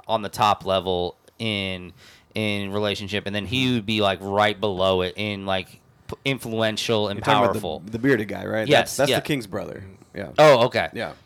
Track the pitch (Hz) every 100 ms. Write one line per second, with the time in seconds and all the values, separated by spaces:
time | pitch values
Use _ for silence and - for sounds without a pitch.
0 | - 110 101 - 107 98 95 95 90 90
1 | 87 - _ - 113 101 95 92 90 -
2 | - - _ 110 107 101 98 101 104 98
3 | 101 101 101 104 98 127 127 123 101 107
4 | 101 92 98 101 107 98 107 92 95 92
5 | 90 98 104 98 98 95 95 - _ _
6 | - - 139 131 120 113 110 104 - 113
7 | 104 101 107 107 101 95 95 76 90 113
8 | 131 135 101 98 98 107 113 139 139 -
9 | 135 123 - 143 101 98 - - 95 95
10 | - - 90 - 151 127 120 113 82 -
11 | 87 -